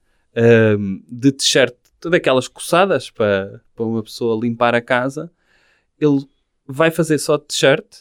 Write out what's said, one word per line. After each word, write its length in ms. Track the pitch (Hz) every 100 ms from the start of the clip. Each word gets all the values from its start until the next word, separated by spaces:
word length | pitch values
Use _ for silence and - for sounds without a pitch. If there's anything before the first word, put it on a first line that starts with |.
| _ _ _ 117 117 117 110 104
hum, 240 | 98 95 -
de 220 | 123 135
t-shirt, 420 | 135 - 143 131 - _ _
todas 160 | 170 175
aquelas 280 | 147 131 -
coçadas 640 | - - 170 196 147 -
para, 500 | - 107 98 98 113 _
para 100 | -
uma 180 | 113 113
pessoa 360 | 107 - 117 110
limpar 320 | 120 117 120 120
a 40 |
casa, 500 | 120 123 131 143 170 _ _ _ _ _ _ _
ele 240 | 151 139 139 _ _ _ -
vai 260 | 135 165
fazer 260 | 165 156 151
só 180 | - 147
t-shirt 460 | - - 139 131 - -